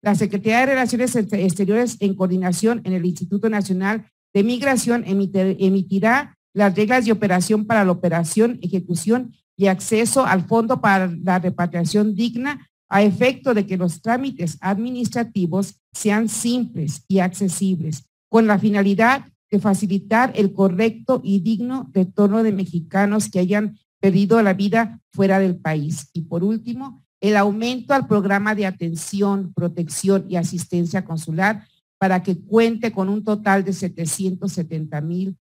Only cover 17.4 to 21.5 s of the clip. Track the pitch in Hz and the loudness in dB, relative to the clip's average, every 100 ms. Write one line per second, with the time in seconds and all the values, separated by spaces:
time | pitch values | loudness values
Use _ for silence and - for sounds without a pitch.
17.4 | 196 165 196 180 156 156 _ _ _ 226 | -4 0 -2 -2 -4 -8 _ _ _ 2
18.4 | 220 208 214 202 196 196 226 277 - _ | 4 4 2 2 2 4 2 2 -4 _
19.4 | _ 208 208 196 208 196 - 220 254 - | _ 0 2 0 0 -2 0 2 2 2
20.4 | 196 - 190 180 226 220 - 254 254 196 | 0 2 0 2 0 -2 -2 -2 0 0
21.4 | 175 | 0